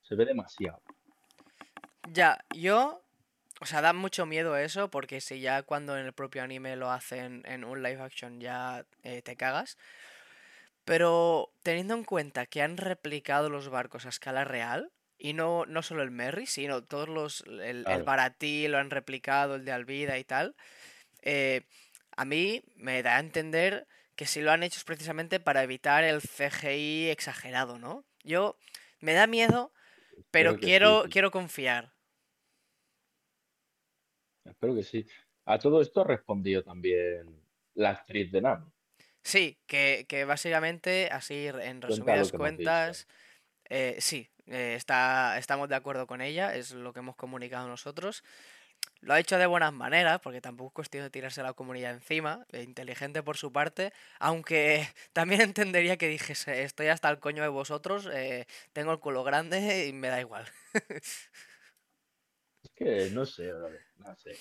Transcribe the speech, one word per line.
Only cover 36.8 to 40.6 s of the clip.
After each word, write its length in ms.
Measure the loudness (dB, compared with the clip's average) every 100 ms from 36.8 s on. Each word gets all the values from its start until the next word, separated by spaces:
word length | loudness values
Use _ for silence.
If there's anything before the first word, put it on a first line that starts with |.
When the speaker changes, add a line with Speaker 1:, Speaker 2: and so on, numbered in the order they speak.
| 4 6 4 0 -8 -20 _ _ _
Speaker 1:
la 160 | 2 2
actriz 400 | 2 -4 -4 2
de 80 | 2
Nami. 240 | 2 0 -6 _ _ _ _ _
Speaker 2:
Sí, 360 | 0 2 2 -4 -4
que, 380 | 2 2 2 -2
que 160 | -4
básicamente, 840 | 0 -2 0 0